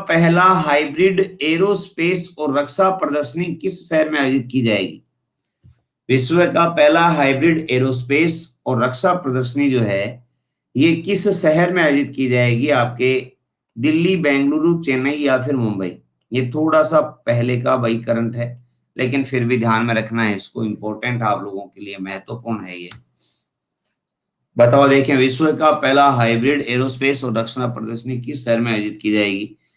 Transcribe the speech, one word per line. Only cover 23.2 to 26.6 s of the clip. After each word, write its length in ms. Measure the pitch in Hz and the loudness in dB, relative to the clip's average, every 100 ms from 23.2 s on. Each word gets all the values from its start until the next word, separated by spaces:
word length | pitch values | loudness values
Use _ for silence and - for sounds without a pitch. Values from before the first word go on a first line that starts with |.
| _ _ _ _ _ _ _ _ _ _ _ _ _ - | _ _ _ _ _ _ _ _ _ _ _ _ _ 2
बताओ 300 | 120 139 139 | 4 6 6
देखें, 260 | 135 135 135 | 4 4 2
विश्व 360 | 131 127 156 | 2 2 0
का 180 | 139 156 | 2 2
पहला 340 | 151 135 139 139 | 2 2 4 4
hybrid 520 | 123 117 117 123 147 | 4 2 2 0 0